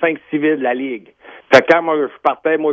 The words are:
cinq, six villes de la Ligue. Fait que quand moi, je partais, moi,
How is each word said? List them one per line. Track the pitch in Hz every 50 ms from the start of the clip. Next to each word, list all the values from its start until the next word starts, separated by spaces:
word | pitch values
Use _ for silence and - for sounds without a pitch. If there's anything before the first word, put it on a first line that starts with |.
cinq, | - 165 160 139 - -
six | - 151
villes | 143 156 156
de | 143 131
la | 123 123
Ligue. | 127 135 135 123 110 98 - _ _ - - - - - - -
Fait | 131
que | 143 -
quand | 165 170 170
moi, | 165 156 151
je | 143 123 - - -
partais, | 151 131 - - 160 160
moi, | 156 156 151